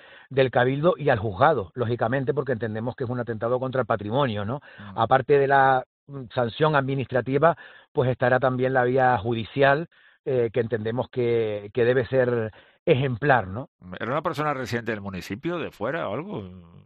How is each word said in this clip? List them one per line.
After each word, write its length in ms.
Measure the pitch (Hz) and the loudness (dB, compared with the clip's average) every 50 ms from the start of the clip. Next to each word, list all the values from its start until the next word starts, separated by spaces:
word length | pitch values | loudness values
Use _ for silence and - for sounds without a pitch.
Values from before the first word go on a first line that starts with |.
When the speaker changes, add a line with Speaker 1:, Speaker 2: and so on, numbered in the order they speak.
| - - - - - - | -20 -20 -20 -20 -16 -4
Speaker 1:
del 220 | 131 135 135 123 | 0 2 2 2
Cabildo 420 | - 127 123 127 135 143 147 180 - | 4 2 2 2 2 2 2 2 2
y 120 | - 147 139 | 2 2 0
al 100 | 127 101 | 0 0
juzgado, 540 | 101 113 92 87 131 156 160 117 92 - - | 0 -4 0 2 4 4 4 2 -2 -6 -4
lógicamente, 580 | 127 117 110 120 113 120 113 127 139 131 135 139 | -4 -2 -2 -2 0 0 0 0 -2 -2 -2 -2
porque 200 | 147 135 131 127 | -2 -2 -4 -4
entendemos 420 | 104 117 110 107 110 113 127 117 | -4 -4 -6 -4 -4 -6 -6 -6
que 80 | - 131 | -6 -6
es 60 | 113 | -6
un 100 | 123 123 | -4 -4
atentado 400 | 117 120 117 104 120 117 127 127 | -4 -6 -6 -4 -2 -2 -2 -2
contra 220 | 127 131 123 131 | -2 -2 -2 -2
el 60 | 120 | 0
patrimonio, 580 | - 117 107 101 104 110 139 147 123 104 104 101 | 0 0 -2 -2 -2 0 0 0 0 -2 -4 -4
¿no? 160 | 104 131 - - - - - | -6 -6 -8 -10 -14 -20 -18
Speaker 2:
Mm. 180 | 104 101 95 120 | -18 -8 -2 0
Speaker 1:
Aparte 380 | 113 113 139 - 120 - 143 | 2 4 4 4 4 4 4
de 100 | 143 135 | 4 4
la, 360 | 135 139 139 135 135 135 127 127 _ _ _ _ | 4 4 6 6 6 4 2 0 _ _ _ _
mm, 180 | - 139 139 127 113 - | -16 -14 -14 -12 -6 -2
sanción 420 | 131 123 113 - - 156 156 156 | -2 -2 -2 0 0 0 2 2
administrativa, 800 | 139 131 131 135 135 120 - 127 123 110 131 135 143 151 170 160 - - - - - - _ - | 2 0 0 -2 -4 -4 -2 -2 -2 0 0 0 4 4 4 2 0 -6 -20 -20 -20 -18 _ -2
pues 160 | 147 127 131 | 0 0 0
estará 300 | 123 - 131 123 127 123 | 0 2 2 2 2 4
también 340 | 131 131 127 123 127 127 131 | 2 0 0 0 0 0 2
la 100 | 131 123 | 2 2
vía 300 | 123 127 131 127 127 123 110 | 2 2 4 4 4 4 2
judicial, 680 | 92 120 120 113 110 - - 135 139 135 139 151 170 - _ _ _ _ _ _ - | 0 -2 -4 -4 -4 -4 0 4 4 4 4 2 0 -8 _ _ _ _ _ _ -6
eh, 240 | 156 131 123 117 113 | -2 0 0 0 0
que 100 | - 127 | 0 -2
entendemos 480 | 113 113 123 110 107 113 113 127 113 - | -2 -2 -2 -4 -4 -4 -4 -4 -4 -4
que, 580 | - 127 120 117 117 117 113 107 104 104 101 104 - | -2 -2 0 0 2 0 0 -2 -4 -6 -8 -6 -2
que 100 | 127 117 | 0 2
debe 220 | 120 127 135 117 | 4 4 2 2
ser 440 | - 131 131 127 123 120 117 110 107 - - - _ _ _ - | 0 2 2 2 2 2 0 -2 -4 -8 -12 -20 _ _ _ 0
ejemplar, 600 | 170 156 123 143 135 123 101 143 147 131 117 95 | 2 2 2 2 -2 -2 0 2 4 4 4 2
¿no? 220 | 92 95 117 185 - _ _ - 90 - - | -2 -8 -10 -10 -12 _ _ -18 -14 -12 -8
Speaker 2:
¿Era 120 | 113 110 | -6 -4
una 120 | 135 160 165 | -4 -2 -4
persona 280 | 180 147 139 151 151 | -4 -4 -4 -2 -4
residente 380 | 143 131 127 104 123 117 117 110 | -4 -4 -4 -4 -6 -4 -4 -4
del 100 | 110 104 | -6 -6
municipio, 580 | 98 98 95 90 - - 98 113 - 165 175 165 | -6 -8 -10 -10 -8 -8 -8 -6 -6 -6 -6 -6
de 100 | 123 90 | -6 -8
fuera 400 | - - 101 123 151 170 151 104 | -8 -6 -6 -6 -4 -4 -4 -4
o 60 | 101 | -6
algo? 340 | 131 170 208 202 120 98 90 90 92 85 85 85 98 98 | -6 -8 -8 -10 -10 -10 -12 -16 -18 -20 -20 -20 -20 -20